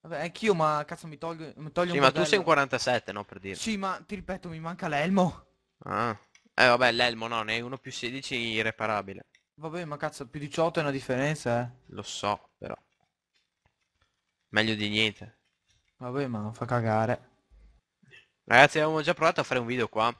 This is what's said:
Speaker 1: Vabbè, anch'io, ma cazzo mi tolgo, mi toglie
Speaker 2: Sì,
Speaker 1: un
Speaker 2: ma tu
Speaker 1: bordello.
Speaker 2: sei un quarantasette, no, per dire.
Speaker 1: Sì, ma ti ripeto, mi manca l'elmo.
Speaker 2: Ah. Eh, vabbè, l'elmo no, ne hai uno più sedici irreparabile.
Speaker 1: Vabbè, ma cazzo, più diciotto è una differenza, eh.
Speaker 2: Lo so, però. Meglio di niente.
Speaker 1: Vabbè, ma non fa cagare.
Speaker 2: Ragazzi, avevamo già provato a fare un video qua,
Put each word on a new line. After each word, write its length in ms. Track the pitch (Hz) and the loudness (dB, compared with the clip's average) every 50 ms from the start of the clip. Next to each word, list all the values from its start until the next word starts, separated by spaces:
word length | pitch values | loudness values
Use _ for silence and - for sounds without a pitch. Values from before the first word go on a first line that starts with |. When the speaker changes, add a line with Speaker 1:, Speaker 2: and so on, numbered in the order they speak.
Speaker 1:
Vabbè, 200 | _ 160 165 143 | _ -10 -8 -8
anch'io, 320 | 156 175 165 - 226 220 196 | -8 -8 -8 -2 0 2 2
ma 280 | 165 156 151 151 147 151 | 4 4 2 2 0 -2
cazzo 220 | - 175 - - | -6 -10 -14 -12
mi 100 | 165 151 | -16 -14
tolgo, 340 | 139 - 165 170 160 160 143 - | -10 -10 -10 -10 -10 -14 -16 -14
mi 140 | - 151 156 | -14 -14 -6
toglie 200 | - 175 180 180 | -2 -2 0 0
Speaker 2:
Sì, 60 | 175 | 2
Speaker 1:
un 40 | 143 139 | 4 4
Speaker 2:
ma 80 | 131 | 4
tu 20 | 131 | 6
Speaker 1:
bordello. 120 | 156 - | 4 2
Speaker 2:
sei 120 | - - | 4 4
un 60 | 202 175 | 4 6
quarantasette, 680 | 165 160 143 139 131 - 120 - 131 123 113 - - | 6 6 6 6 2 0 -2 2 2 0 0 0 -4
no, 120 | 98 101 104 | -8 -8 -8
per 140 | - - 101 | -10 -12 -12
dire. 160 | 92 98 95 | -10 -10 -8
Speaker 1:
Sì, 200 | - - 226 220 | -6 -4 -4 -4
ma 260 | 196 196 190 185 - 160 | -2 -4 -4 -6 -6 -10
ti 100 | _ 208 | _ -12
ripeto, 340 | 190 170 - 185 185 - 180 | -12 -8 -10 -10 -10 -10 -14
mi 100 | 165 160 | -12 -10
manca 280 | 160 165 175 165 190 | -10 -10 -10 -6 -6
l'elmo. 580 | 170 147 143 151 175 190 196 180 175 - - - _ _ _ _ _ _ _ | -2 -2 0 0 2 4 4 4 4 2 -6 -20 _ _ _ _ _ _ _
Speaker 2:
Ah. 380 | - - 95 101 117 117 107 104 _ _ _ - _ _ _ | -10 -4 -2 -2 -2 -2 -4 -6 _ _ _ -20 _ _ _
Eh, 140 | - 123 | 6 6
vabbè, 240 | 127 120 120 127 123 113 | 6 8 6 6 4 4
l'elmo 340 | 120 123 123 117 113 110 | 4 2 0 0 -4 -6
no, 140 | 117 120 113 107 | -4 -4 -4 -2
ne 100 | 107 110 | -2 -4
hai 60 | 117 | -4
uno 160 | 117 123 135 | -4 -8 -12
più 140 | 131 _ 135 | -12 _ -14
sedici 440 | - - - 117 123 135 135 - 139 | -12 -8 -8 -8 -8 -8 -8 -6 -6
irreparabile. 920 | 120 117 117 110 110 110 110 110 - 110 110 110 104 98 98 98 95 - _ _ _ _ _ _ | -4 -4 -2 -2 -2 -2 -2 -2 -2 -4 -2 -2 -2 -4 -6 -12 -16 -16 _ _ _ _ _ _
Speaker 1:
Vabbè, 300 | - 151 160 156 175 175 | -14 -12 -10 -10 -8 -8
ma 120 | 151 147 | -10 -8
cazzo, 300 | 143 160 151 - - 139 | -8 -8 -8 -8 -10 -14
più 120 | 120 - 151 | -12 -10 -10
diciotto 400 | 143 147 - - 160 170 160 170 | -10 -6 0 0 0 2 2 0
è 20 | |
una 100 | 156 143 | 0 0
differenza, 720 | 139 135 131 - 131 123 135 151 156 147 - 123 117 120 | -2 -4 -2 -2 -2 0 0 -2 -2 -2 -2 0 0 0
eh. 80 | 123 123 - _ _ - - | -2 -4 -10 _ _ -16 -14
Speaker 2:
Lo 100 | 101 101 | -14 -12
so, 480 | - - - - 101 104 - _ _ _ | -10 -10 -4 -2 -2 -2 -4 _ _ _
però. 180 | _ - - - - _ _ _ _ _ _ _ _ _ _ _ _ _ _ _ _ _ _ _ _ _ _ _ _ _ _ _ _ _ _ _ _ _ _ | _ -12 -12 -12 -14 _ _ _ _ _ _ _ _ _ _ _ _ _ _ _ _ _ _ _ _ _ _ _ _ _ _ _ _ _ _ _ _ _ _
Meglio 260 | - 107 110 113 110 | 0 0 2 2 0
di 140 | 104 104 104 | 0 -2 0
niente. 480 | 104 110 110 110 101 - 104 110 _ _ _ _ _ _ _ _ _ _ _ _ _ | 2 2 0 0 -2 -6 -18 -20 _ _ _ _ _ _ _ _ _ _ _ _ _
Speaker 1:
Vabbè, 300 | _ 131 123 123 139 143 | _ -12 -8 -6 -4 -4
ma 120 | 127 120 107 | -4 -6 -6
non 140 | 104 107 110 | -6 -8 -8
fa 120 | - - | -8 -6
cagare. 640 | 120 127 120 113 113 107 110 110 113 123 - - _ _ _ _ _ - - - - _ _ _ _ _ _ _ _ - - _ _ _ _ _ | -2 -2 -2 0 2 2 2 2 0 -2 -4 -6 _ _ _ _ _ -20 -20 -20 -20 _ _ _ _ _ _ _ _ -20 -20 _ _ _ _ _
Speaker 2:
Ragazzi, 300 | - 113 123 143 147 - | 6 8 8 8 8 6
avevamo 240 | 156 151 156 160 156 | 0 0 0 0 0
già 120 | 147 160 175 | 0 -2 0
provato 240 | - 156 165 180 - | 2 2 2 2 2
a 20 | 135 | -2
fare 160 | - 139 127 | 0 -2 -2
un 60 | 120 | -2
video 220 | 117 123 127 113 104 | -2 -2 -2 -2 -2
qua, 240 | - 110 110 117 117 | 0 0 0 0 0